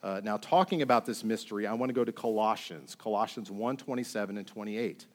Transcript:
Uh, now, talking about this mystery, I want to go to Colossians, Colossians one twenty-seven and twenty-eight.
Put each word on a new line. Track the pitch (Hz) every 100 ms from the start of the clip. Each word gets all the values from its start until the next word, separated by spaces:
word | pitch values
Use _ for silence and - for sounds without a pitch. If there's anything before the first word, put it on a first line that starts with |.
Uh, | 98 95
now, | 104 107
talking | - 170 185 175
about | 135 120 -
this | 110
mystery, | 110 110 - 104 104
I |
want | 113 127
to |
go | 127
to | 117
Colossians, | - 117 107 107 107 - 82 67
Colossians | - 110 104 110 - 98
one | 101 117 135
twenty-seven | - 127 117 110 101 104
and | 95
twenty-eight. | - 104 104 117 - -